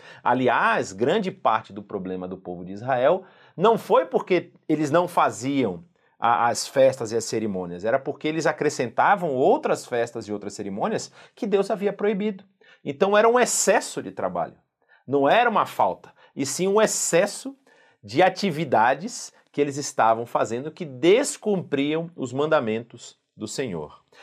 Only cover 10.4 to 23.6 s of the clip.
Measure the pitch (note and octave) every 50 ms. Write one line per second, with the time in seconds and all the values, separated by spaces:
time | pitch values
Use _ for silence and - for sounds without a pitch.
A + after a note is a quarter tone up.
10.4 | - G2+ - - G2+ G2 G2 G#2+ D#3 G#3+ G#3+ C3 - - _ - - - _ -
11.4 | B3+ G3+ G3+ G3 F#3+ G3 A3+ F3 G3+ G3+ F#3+ - G3+ G#3 A3 F#3 G#3 G#3+ G3+ -
12.4 | - _ _ _ _ _ - _ - C#3 C3+ C3 F#3+ G3 G3+ G#3 A3 A#3 A#3+ B3
13.4 | A#3+ - - - - G3 G3 C#4+ - - - D#3 - G2 - - G2+ F#2 F2 F2
14.4 | D#2+ - - _ _ _ _ _ _ _ _ _ _ - C3+ C#3+ C#3 C#3+ F3+ A3+
15.4 | B3 A#3+ G3+ F3+ C3 - - - A2+ F#2+ E2+ - - - _ _ _ _ - -
16.4 | C#3 C3 - - F3+ F#3+ G3 G#3+ A3 G#3 - - - - E3+ E3+ G3 G#3 - -
17.4 | - C4+ C4+ _ _ _ _ _ _ _ _ _ - G2+ A2 D3 F#3 F#3+ F#3 -
18.4 | G3+ G3 C#3+ D3+ E3+ C3 B2 A2 A2 B2 C#3 D3 F3+ B3 - - - - _ _
19.4 | _ _ - D3 C#3+ D3 C3+ D3 C#3 - - - A2+ A2+ A2+ A2+ A#2 A#2 - D3
20.4 | C3+ G#2 A2+ B2 C#3 D#3 D#3 - F3+ C#3+ B2+ B2 C3 F3 G3+ B3+ D4 - - -
21.4 | - G#3+ G3+ F3+ C3 C3 C#3+ C3+ C#3 D3 D#3 D#3+ E3+ E3+ - - C3+ A#2 B2 C3+
22.4 | D3+ D#3+ D#3 D3 B2+ A2 A2 A2+ A#2+ - - A#2+ - - - _ _ _ _ -
23.4 | G#2+ G#2 - -